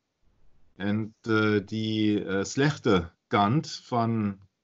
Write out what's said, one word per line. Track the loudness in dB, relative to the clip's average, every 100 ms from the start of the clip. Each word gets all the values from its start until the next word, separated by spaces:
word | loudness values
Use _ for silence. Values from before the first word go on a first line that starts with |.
| _ _ _ _ -20 -20 -20 -8
En, | -4 -4 -6 -8
eh, | 0 2 4 2 0
die, | -4 -2 0 2 0
eh, | -2 -4
slechte | -2 0 0 0 2 2 0 -10 _
kant | 2 2 2 -2 -10
van | -6 -2 0 0 -2 -6 -14 _